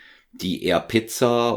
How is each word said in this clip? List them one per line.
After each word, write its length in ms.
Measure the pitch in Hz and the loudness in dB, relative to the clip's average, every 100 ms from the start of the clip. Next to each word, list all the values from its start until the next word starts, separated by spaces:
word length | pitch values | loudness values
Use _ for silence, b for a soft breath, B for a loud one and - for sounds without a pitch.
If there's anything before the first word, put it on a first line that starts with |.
| b b b | b b b
die 320 | - 92 85 | -8 -6 -4
eher 160 | 90 85 | 0 0
Pizza 720 | - 113 - - 120 120 117 | 2 -2 0 0 2 2 0